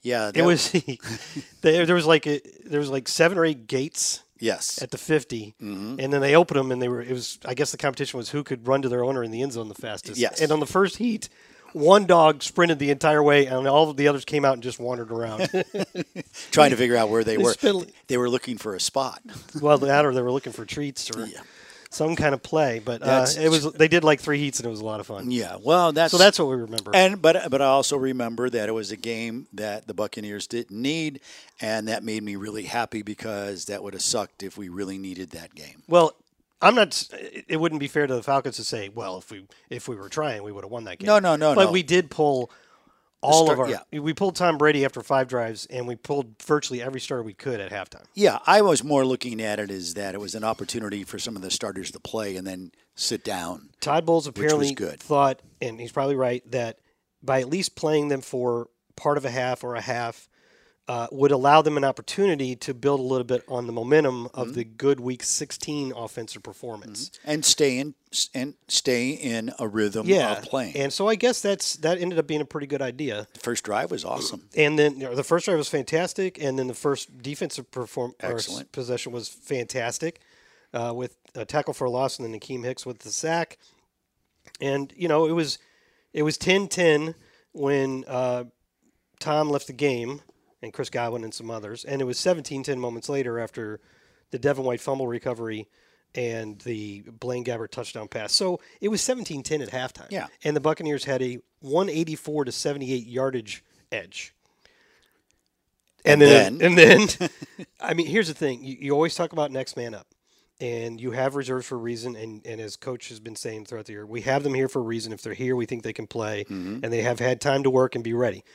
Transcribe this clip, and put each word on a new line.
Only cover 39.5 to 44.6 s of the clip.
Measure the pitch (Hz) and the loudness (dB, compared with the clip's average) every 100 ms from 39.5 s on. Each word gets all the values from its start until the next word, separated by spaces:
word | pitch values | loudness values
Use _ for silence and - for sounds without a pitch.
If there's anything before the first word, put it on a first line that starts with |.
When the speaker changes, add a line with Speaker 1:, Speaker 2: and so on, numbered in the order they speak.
| _ _ | _ _
Speaker 2:
if | 123 - | -12 -10
we | 110 | -12
were | 98 | -8
trying, | 156 151 110 | -4 -4 -4
we | 104 | -10
would | 101 | -12
have | 98 | -12
won | 120 | -12
that | 110 90 | -12 -8
game." | 202 | 4
Speaker 1:
No, | 208 | 4
no, | 190 151 | 6 4
no, | 156 | 4
Speaker 2:
But | 147 190 | 6 6
Speaker 1:
no. | |
Speaker 2:
we | 185 | 4
did | 147 175 165 | 4 2 2
pull | - 151 135 120 - _ _ _ _ _ _ | 0 2 2 -2 -10 _ _ _ _ _ _
all | 139 156 160 | 6 6 8
Speaker 1:
The | |
Speaker 2:
of | 143 | 4
Speaker 1:
start, | 131 | 2
Speaker 2:
our, | 101 - | -2 -6
Speaker 1:
yeah. | 151 | -6
Speaker 2:
we | 147 | -6
pulled | 156 196 170 | -2 -2 2
Tom | 180 | 2
Brady | 151 | 4